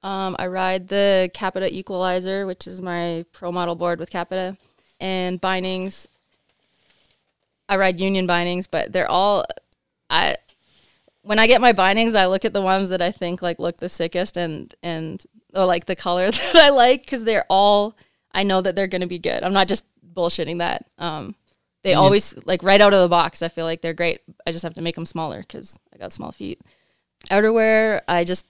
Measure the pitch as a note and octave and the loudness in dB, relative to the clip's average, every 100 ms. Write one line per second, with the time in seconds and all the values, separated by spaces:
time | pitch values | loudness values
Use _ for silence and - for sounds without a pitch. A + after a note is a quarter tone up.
0 | G3 F#3+ F#3+ F#3 F#3 F#3 F#3 F#3 F#3 G3+ | -8 -6 -6 -4 -6 -4 -2 -4 -2 2
1 | G3+ F#3+ F#3 - G3 F#3+ F#3+ F3 F#3+ F#3+ | 4 4 0 -2 -6 -4 -4 -6 -8 -4
2 | F#3 F3+ F#3 G3 G3 F#3 - F#3 F3+ F3 | -2 -2 -4 -6 -6 -8 -12 -14 -8 -6
3 | E3+ E3 E3+ - F3 F3 F3 E3+ F3 E3+ | -4 -6 -10 -12 -8 -4 -4 -4 -4 -4
4 | D#3 F#3+ E3+ F#3 F#3 F#3+ _ _ _ _ | -6 -8 -8 -6 -8 -10 _ _ _ _
5 | F#3 F#3+ F3+ F3+ F#3+ F#3 F#3 F#3 F#3+ G3 | -6 -4 -2 -4 -2 -2 -4 -6 -8 -12
6 | - _ _ _ _ _ _ _ _ _ | -18 _ _ _ _ _ _ _ _ _
7 | _ _ _ _ _ _ _ G3 F#3+ F3+ | _ _ _ _ _ _ _ 0 0 0
8 | F#3+ F#3+ F#3 F3 F3 F3+ F#3 E3+ - F#3 | -2 0 0 0 0 -4 -4 -4 -4 -2
9 | - F3 G3+ G3+ - - _ _ _ _ | 0 2 2 0 -2 -10 _ _ _ _
10 | _ D#3+ D#2 C2+ _ _ _ _ _ _ | _ 0 2 -2 _ _ _ _ _ _
11 | _ _ G3 G#3+ A3 A#3+ B3 G3+ F#3 G3+ | _ _ -4 4 6 8 6 4 4 4
12 | A3+ A3 F#3 F#3+ - G3+ F#3+ F#3+ F#3+ F#3 | 2 2 2 2 -2 -2 0 0 0 -2
13 | F3 F#3+ F3 F3 F3+ E3+ F3 E3+ F3+ - | -2 -2 -6 -4 -6 -4 -6 -6 -10 -6
14 | E3 F3 G3 - E3+ D#3 - _ F3 D#3+ | -4 -2 -4 -4 -6 -6 -12 _ -10 -8
15 | D#3+ F3 - _ _ - F#3 F3 - F#3 | -8 -12 -16 _ _ -2 2 0 -2 -6
16 | - F3 F#3 A3 - E4+ D4 C#4 B3 C4+ | -2 0 0 -2 4 8 8 8 6 4
17 | - C4 A3 G#3+ - F#3+ G3+ G#3 G#3 - | 0 -6 0 -2 2 4 6 4 2 -6
18 | _ _ _ - G3+ F#3+ F#3+ F3+ F#3+ F#3 | _ _ _ -4 0 0 0 -2 -4 -4
19 | F3+ F3 F3 - F3+ G3 G#3+ A#3 - _ | -6 -6 -4 -4 -2 0 0 0 -8 _
20 | _ F3 E3+ E3+ D3+ E3+ E3+ - - _ | _ -4 -4 -2 -6 -4 -4 -4 -10 _
21 | E3+ D#3 G2 - _ _ _ _ G3 F3+ | -10 -10 -12 -16 _ _ _ _ 0 4
22 | F#3+ G3+ - - - F3+ F3+ G3 G#3 G3 | 6 4 0 -10 -4 -2 4 6 8 6
23 | F3+ F3 E3 - E3 - E3 E3 E3 D#3+ | 4 4 0 -4 -8 -6 -6 -6 -8 -4
24 | E3+ - _ - - E3+ E3+ E3 E3 E3 | -4 -4 _ -14 -10 -8 -8 -8 -8 -8
25 | E3 E3+ D#3+ F#2 - - - - _ _ | -10 -8 -8 -10 -14 -18 -18 -20 _ _
26 | F#2 - - - C#3 - _ _ _ _ | -14 -12 -12 -12 -14 -14 _ _ _ _
27 | _ _ - G3 G#3+ A3+ A3 A3 A3 G#3+ | _ _ -2 2 4 4 4 4 2 -2
28 | - F3 F3 F3+ - | 0 0 0 -4 -8